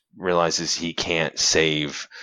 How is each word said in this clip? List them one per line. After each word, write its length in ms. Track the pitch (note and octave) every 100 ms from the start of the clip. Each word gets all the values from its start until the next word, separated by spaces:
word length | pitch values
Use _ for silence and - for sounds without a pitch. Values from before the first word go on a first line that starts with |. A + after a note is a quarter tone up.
| _ -
realizes 580 | F2+ F2 E2+ D#2+ E2
he 180 | - E2
can't 460 | D#2+ - E2+ D2+ -
save, 720 | - F2 D#2+ D2+ D2 C2+ - -